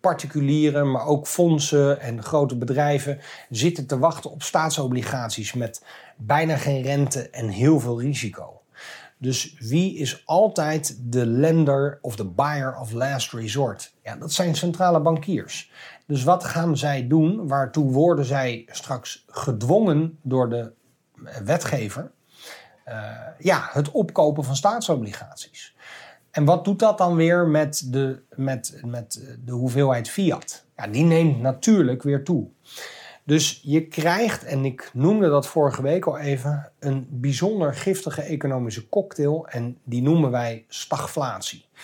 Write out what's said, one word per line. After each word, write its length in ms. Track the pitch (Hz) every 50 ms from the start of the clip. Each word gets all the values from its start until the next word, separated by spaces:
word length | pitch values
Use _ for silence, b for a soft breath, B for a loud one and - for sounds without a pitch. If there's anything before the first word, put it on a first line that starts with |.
particulieren, 920 | - 185 165 - - 143 - 151 143 139 143 151 151 151 139 147 143 139
maar 140 | 131 127 -
ook 220 | 151 151 143 147 -
fondsen 720 | - - 175 170 160 151 143 - 156 147 143 139 143 -
en 240 | - 127 117 117 110
grote 340 | - 160 151 143 131 127 120
bedrijven 640 | 113 120 135 139 147 147 147 139 143 143 139 143 B B B B B -
zitten 360 | 123 110 123 175 170 160 135
te 140 | 120 147 127
wachten 320 | 135 165 156 - - -
op 120 | - 151 -
staatsobligaties 1120 | - - - 160 160 151 - 139 127 123 123 117 107 - 127 120 113 - - 107 104 -
met 320 | 123 120 107 - B B B B B B B B -
bijna 400 | 110 104 143 151 165 160 156 139
geen 240 | - 143 139 135
rente 480 | 127 135 143 143 139 127 - 135 117 -
en 180 | - 127 120 110
heel 320 | 95 95 123 147 160 143
veel 220 | 117 123 120 117
risico. 600 | 123 139 143 120 117 104 85 - - - - - _ B B B B B B B B B B _
Dus 380 | - 127 127 120 - - - -
wie 380 | 120 110 131 165 185 190 - -
is 240 | 151 131 - - _
altijd 720 | - 160 180 214 214 - - 156 151 156 156 147 - - 104
de 240 | 123 120 117 127 120
lender 720 | 117 113 123 147 160 165 165 156 143 139 139 139 143 143 -
of 140 | - 127 107
de 100 | 104 104
buyer 520 | 95 87 104 135 147 151 143 135 131 127 127
of 120 | 127 110
last 400 | 110 117 127 135 139 131 - -
resort? 600 | - 120 113 107 101 139 139 117 - - - - _ _
Ja, 140 | _ 110 113
dat 160 | - 170 160
zijn 240 | - - 185 175 156
centrale 460 | - - 175 170 180 185 180 175 156
bankiers. 680 | 147 165 165 156 - - 185 - - - - - - B B B B B B B B -
Dus 160 | 151 135 123
wat 200 | 151 180 180 180
gaan 340 | - - 165 170 170 151 120
zij 300 | 151 147 143 135 123 123
doen? 400 | 147 160 156 160 196 226 196 143
Waartoe 440 | 139 139 135 127 - 156 151 135
worden 340 | 127 135 156 175 170 147 139
zij 420 | 123 139 139 131 127 117 113 113 -
straks 540 | - - - - 139 120 - - - - _ _
gedwongen 920 | - - - - 123 104 110 120 170 214 226 190 151 151 160 165 160 -
door 280 | - 131 127 131 127 117
de, 240 | 117 120 117 117 - _ _ _ _ _ _ _ _ - -
eh, 120 | - - -
wetgever? 720 | 104 107 151 175 - - - 131 110 104 - 113 - - - _ B B B B B B B B B B B _ _
Eh, 280 | - 113 110 104 107 110 - - - - -
ja, 300 | - 185 180 131 - -
het 200 | - 143 147 -
opkopen 520 | - 247 202 165 - - 156 151 151 151 143
van 120 | 127 135
staatsobligaties. 1200 | 139 - 202 220 240 220 - 160 131 110 101 98 - - - - - - - - - - - B B B B B B B B B B B _
En 140 | - - 147
wat 200 | 147 175 180 180
doet 140 | 202 202 -
dat 180 | 220 220 208 214
dan 180 | 185 175 175
weer 320 | 165 160 165 175 175 175 165
met 360 | 151 151 151 147 151 - 151
de, 360 | 131 123 135 135 131 135 - - _ -
met, 440 | - 135 135 131 123 - - - - 120
met, 360 | 120 120 120 113 - - -
eh, 120 | 135 131 120 120 123
de 60 | 120
hoeveelheid 580 | 123 120 127 127 120 135 143 135 127 120 117 -
fiat? 560 | - - 196 165 - - - - - - - _ _
Ja, 120 | - - 107
die 160 | 104 123 160
neemt 380 | 170 165 165 165 160 135 117
natuurlijk 640 | 117 135 131 - - 220 220 196 156 - - - -
weer 200 | 143 143 139 143
toe. 240 | - 175 135 - - - B B B B B B B B B B B B B _
Dus 340 | - 147 156 151 - - - -
je 240 | 139 143 160 160 156
krijgt, 560 | - - 151 170 175 202 240 214 147 - -
en 220 | - 147 135 135
ik 240 | 135 127 - - - -
noemde 360 | 123 135 170 214 214 202 165
dat 180 | 143 143 139 -
vorige 340 | - 165 147 139 - -
week 240 | 131 139 160 185 -
al 120 | 170 139 147
even, 540 | 147 143 139 131 120 143 147 143 143 - _ _
een 280 | - 143 135 135 127 -
bijzonder 640 | - 123 123 143 135 - 170 196 220 208 165 143 127
giftige 460 | 143 - 196 190 190 - 160 - -
economische 680 | 143 - 160 143 - 139 135 127 123 117 104 110 110 _
cocktail 580 | - 202 190 - - - 147 143 151 160 160 -
en 300 | - 123 117 120 123 - _
die 180 | 127 120 120
noemen 300 | 127 143 165 165 151 131
wij 340 | 120 123 120 117 113 110 - _
stagflatie. 1000 | - - - - 147 135 - - - 160 143 123 104 95 - - - - - _ B B